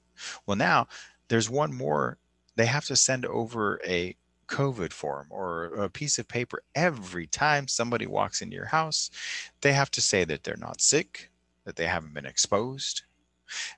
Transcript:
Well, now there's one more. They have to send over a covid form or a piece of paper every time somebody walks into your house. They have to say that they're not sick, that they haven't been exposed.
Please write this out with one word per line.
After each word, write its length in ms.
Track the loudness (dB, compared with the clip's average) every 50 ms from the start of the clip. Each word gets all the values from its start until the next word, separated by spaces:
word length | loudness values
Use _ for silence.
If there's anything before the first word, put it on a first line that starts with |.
| _ _ _ -14 -12 -12 -12 -8 -4
Well, 120 | -2 0
now 320 | 2 4 4 4 4 4 2 -4 -18 -18 -20 _ _ _ 2
there's 200 | 2 2 2 2
one 240 | 2 0 0 0 -2
more. 460 | -4 -2 0 2 2 2 0 -2 -8 _ _ _ _ _ _ 0
They 100 | 2 2
have 180 | 4 2 0 0
to 100 | 0 2
send 280 | 2 4 4 2 0 0
over 540 | -2 -2 -2 -2 -2 -2 0 0 0 0 0 -2
a 300 | 0 0 2 0 0 -6 _ _ _ _ _ _ -6
covid 440 | -2 0 0 0 0 -2 -4 -4 -4
form 360 | -6 -6 -4 -4 -6 -8 -10
or 360 | -10 -8 -6 -4 -4 -4 -4
a 220 | -4 -4 -2 -2 -2
piece 300 | -4 -4 -4 -2 -2 -2
of 100 | -2 -2
paper 340 | -4 -4 -4 -4 -6 -10 -10 _ -2
every 520 | 0 2 2 0 -2 -6 -8 -8 -8 -8
time 400 | -6 -2 2 4 4 4 2 0
somebody 400 | 0 0 0 0 0 0 -2 -2
walks 360 | 0 0 0 0 0 0 -4 -6
into 140 | -6 -8
your 100 | -8 -6
house. 440 | -2 0 0 0 0 -2 -2 -2 -4 -6 -10 -8 -8 -8 -8 -10 -12 _ 2
They 120 | 4 4 6
have 180 | 6 4 2 2
to 100 | 0 2
say 220 | 4 4 4 4
that 180 | 4 0 -4 -4
they're 140 | -6 -6
not 240 | -6 -8 -10 -4 2
sick, 500 | 4 4 4 4 2 0 -8 -18 -18 -20 _ _ _ _ _ _ -16
that 120 | -10 -6
they 100 | -2 -2
haven't 260 | 0 0 -2 -4 -6 -10
been 140 | -10 -10
exposed. 760 | -6 -2 0 0 2 2 2 0 0 -4 -6 -6 -6 -6 -6 -8 _ _ _ _ _ _ _ _ -12 -10 -8 -8 -10 -10